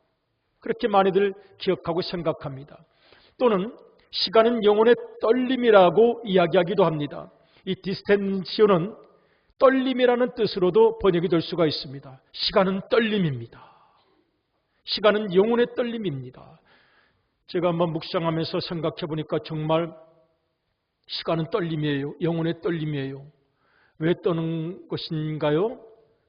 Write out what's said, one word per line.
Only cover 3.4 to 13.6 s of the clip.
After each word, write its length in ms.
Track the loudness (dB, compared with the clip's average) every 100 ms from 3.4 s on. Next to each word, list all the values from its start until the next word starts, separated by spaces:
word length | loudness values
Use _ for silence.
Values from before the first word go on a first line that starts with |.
| 0 2 -2 -10 -20 _ _
시간은 540 | -6 0 4 4 4
영혼의 300 | 2 4 4 4 0 -4
떨림이라고 1040 | 0 2 0 0 6 8 8 6 4 2
이야기하기도 600 | 0 2 4 2 2 2
합니다. 460 | 2 0 -6 -10 -16 _ _ _
이 100 | -8
디스텐시오는 1200 | -8 -6 -6 0 0 0 -4 -4 2 4 4 0 -10 -20 _ _ _ _ 2
떨림이라는 760 | 4 4 0 2 2 2 0
뜻으로도 640 | -2 -2 0 2 4 4 4
번역이 300 | 0 2 2
될 140 | 0
수가 240 | -2 -2 -2
있습니다. 540 | -2 -10 -16 -18 -20 _
시간은 480 | -8 -2 2 2 -2 0
떨림입니다. 720 | 0 2 0 -2 -4 -10 -20